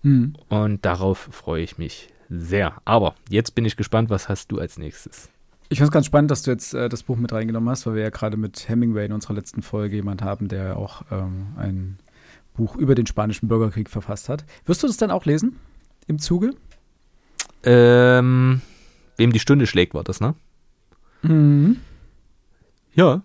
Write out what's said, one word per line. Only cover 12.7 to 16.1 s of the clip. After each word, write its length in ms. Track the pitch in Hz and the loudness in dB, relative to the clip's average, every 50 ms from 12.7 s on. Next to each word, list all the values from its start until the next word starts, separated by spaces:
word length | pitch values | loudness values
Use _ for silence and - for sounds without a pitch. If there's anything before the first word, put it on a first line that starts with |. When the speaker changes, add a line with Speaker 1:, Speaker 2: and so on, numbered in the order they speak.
| - | -2
Speaker 1:
über 180 | - 160 131 135 | -2 2 2 2
den 140 | 127 113 | 2 2
spanischen 400 | - - - 107 107 101 - - | -2 -2 -4 -4 -4 -4 -4 -2
Bürgerkrieg 420 | 110 113 113 113 107 - 107 107 - | 0 0 0 0 0 -2 -6 -8 -6
verfasst 400 | - 107 - - 107 - - - | -8 -10 -8 -8 -10 -10 -8 -8
hat. 160 | 156 151 151 - - - _ | -8 -8 -10 -18 -20 -14 _
Wirst 180 | - 175 - - | -4 -2 0 0
du 40 | |
das 100 | 269 220 | -4 -2
dann 120 | - 233 202 | -2 -2 -2
auch 160 | 180 180 - | -2 -2 0
lesen 300 | 156 147 156 202 254 247 - - - _ - _ _ _ _ _ | 0 0 0 0 -4 -4 -6 -20 -20 _ -20 _ _ _ _ _
im 140 | - | -6